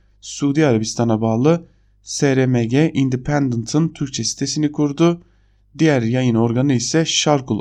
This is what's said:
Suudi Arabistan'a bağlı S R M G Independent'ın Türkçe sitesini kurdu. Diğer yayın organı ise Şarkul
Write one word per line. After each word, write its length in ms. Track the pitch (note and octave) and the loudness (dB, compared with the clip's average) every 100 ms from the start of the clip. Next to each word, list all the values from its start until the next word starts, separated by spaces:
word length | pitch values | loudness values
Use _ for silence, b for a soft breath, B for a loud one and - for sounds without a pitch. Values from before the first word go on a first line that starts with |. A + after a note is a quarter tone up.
| B B | B B
Suudi 460 | - - C#3+ C#3+ D3+ | -14 -4 -2 2 4
Arabistan'a 540 | A2+ A2 - A#2 G#2+ | 2 0 -2 0 0
bağlı 460 | A2+ A2+ C#3+ E3+ b b b b | 0 2 2 2 b b b b
S 340 | - - C#3+ C3 | -12 -2 0 2
R 100 | B2+ | 2
M 180 | B2 | 2
G 260 | A2+ C3+ D#3+ | 2 2 2
Independent'ın 920 | - C3+ B2+ B2+ D3 C#3 A#2 A2 D3+ D#3+ | 0 -2 -2 -2 -2 0 -4 -2 -2 -2
Türkçe 360 | - C#3 A#2+ | -4 -8 -6
sitesini 480 | A2+ - C#3 D#3 D3 | -8 -6 -6 -2 -2
kurdu. 500 | D3 D3 C#3+ E3+ E3+ b b b b b C#3 | -2 -2 0 0 0 b b b b b 0
Diğer 240 | D#3 C#3 | 2 2
yayın 320 | A2+ B2+ B2+ | 0 0 2
organı 380 | A2+ A#2 A#2 C#3+ | 2 2 0 0
ise 320 | B2+ B2 D#3 D#3+ | 0 0 -2 0
Şarkul 540 | - D#3+ C#3+ B2+ G#2 | 0 2 0 0 -4